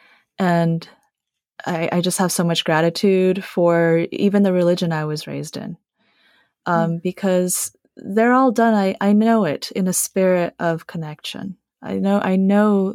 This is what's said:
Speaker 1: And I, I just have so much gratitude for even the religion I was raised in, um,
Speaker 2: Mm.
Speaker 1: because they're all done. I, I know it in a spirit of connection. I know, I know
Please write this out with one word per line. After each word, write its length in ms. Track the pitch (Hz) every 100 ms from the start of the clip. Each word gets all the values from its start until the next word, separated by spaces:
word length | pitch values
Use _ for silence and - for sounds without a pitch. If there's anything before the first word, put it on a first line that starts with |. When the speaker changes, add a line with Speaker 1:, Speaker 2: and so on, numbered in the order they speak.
| _ _ _ -
Speaker 1:
And 500 | 185 170 170 165 - - _ _ _ _ _ - -
I, 220 | 170 165
I 80 | 175
just 180 | 180 -
have 140 | 180
so 100 | -
much 220 | 170 170
gratitude 800 | - 160 170 165 202 190 185 190
for 640 | - - 170 170 170 165 170
even 320 | - 202 202
the 100 | 196
religion 400 | 180 175 175 175
I 120 | 156
was 220 | 151 151 -
raised 300 | 143 151 -
in, 200 | - 170 _ _ _ _ _ _ _ _ -
um, 260 | 170 165 165
Speaker 2:
Mm. 40 |
Speaker 1:
because 720 | 180 - 190 180 180 - - - _ -
they're 360 | - 202 233
all 180 | 254 269
done. 240 | 226 226
I, 220 | 214 190 -
I 120 | 202
know 320 | 208 226 226
it 260 | 175 - -
in 160 | - 185
a 60 |
spirit 640 | 175 - 196 185 180 170 -
of 280 | 175 165 -
connection. 680 | 170 151 156 - - 196 180 _ _
I 180 | - 190
know, 200 | 196 202
I 160 | 190 185
know 580 | 190 202 214 202 190